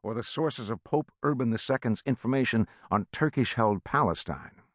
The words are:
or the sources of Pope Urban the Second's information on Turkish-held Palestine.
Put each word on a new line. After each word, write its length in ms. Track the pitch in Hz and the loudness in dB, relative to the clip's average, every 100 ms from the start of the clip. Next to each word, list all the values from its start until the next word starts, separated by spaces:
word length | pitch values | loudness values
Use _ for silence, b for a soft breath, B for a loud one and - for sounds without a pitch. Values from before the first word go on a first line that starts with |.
or 120 | 107 | -4
the 80 | 113 | -6
sources 480 | 110 - 160 - 107 | -6 -2 -2 -2 -8
of 140 | 110 | -8
Pope 260 | - 151 - _ | -2 -2 -2 _
Urban 280 | 143 135 120 | -2 0 0
the 80 | 113 | -2
Second's 440 | - 131 120 107 - | 0 0 0 -2 -2
information 600 | 127 117 135 131 117 104 B B | -2 0 0 2 2 0 B B
on 160 | 101 98 | -2 -2
Turkish-held 720 | - 151 - 117 - 110 101 | 0 0 2 0 2 2 2
Palestine. 800 | - 143 113 80 - 69 - - _ | 0 2 2 0 -6 -8 -10 -20 _